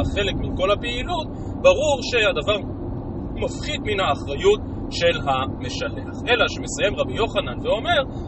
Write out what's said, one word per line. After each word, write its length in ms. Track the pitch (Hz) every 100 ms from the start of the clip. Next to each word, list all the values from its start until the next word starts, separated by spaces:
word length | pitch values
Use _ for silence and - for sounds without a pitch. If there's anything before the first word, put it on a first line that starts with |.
| -
חלק 200 | 196 196 -
מכל 260 | - - 190
הפעילות, 560 | 202 240 247 - 320 - - - -
ברור 340 | 180 185 302 269 -
שהדבר 500 | 240 208 165 156 208 - - - - - - - -
מפחית 400 | - - - 285 214
מן 120 | 196
האחריות 600 | 175 135 127 139 180 214 - - -
של 260 | - 170 143 139
המשלח. 880 | 131 131 - 131 - - - - - -
אלא 160 | 233 180
שמסיים 460 | - 127 143 185 -
רבי 140 | 131
יוחנן 440 | 143 226 208 - -
ואומר 380 | 147 208 277 320 254 -